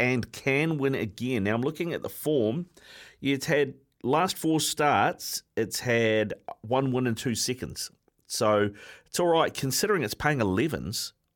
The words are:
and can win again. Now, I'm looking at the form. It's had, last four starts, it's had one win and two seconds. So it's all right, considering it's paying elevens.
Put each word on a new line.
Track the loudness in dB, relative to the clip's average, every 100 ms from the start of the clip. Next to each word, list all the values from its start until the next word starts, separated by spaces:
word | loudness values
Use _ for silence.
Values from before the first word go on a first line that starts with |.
and | 0 0 -4
can | -6 -2 0 0 0
win | 0
again. | 0 -4 -6 -4 -2
Now, | 0
I'm | 0
looking | -2 -4 -4
at | -4
the | -6
form. | -6 0 2 2 -2 -6 -14 -20 -20 -20 -6
It's | -2 -2
had, | 0 0 0 -4 _ _
last | 0 2 0 0
four | 0 0
starts, | 0 0 2 4 2 -2 -8 -10 -6
it's | -6 -4 -4
had | 0 2 4 2 0 -4 -14 -12
one | 0 2 2
win | 2 0
and | 0
two | -2
seconds. | -2 -2 -4 -8 -10 -12 _ _ _ -8
So | 0 4 4 2 -2 -18 -20
it's | _ 0
all | 4
right, | 4 2
considering | 0 -2 0 2 2
it's | 0
paying | 0 0 2
elevens. | 2 2 0 -2 -6 -6 -8 -12 _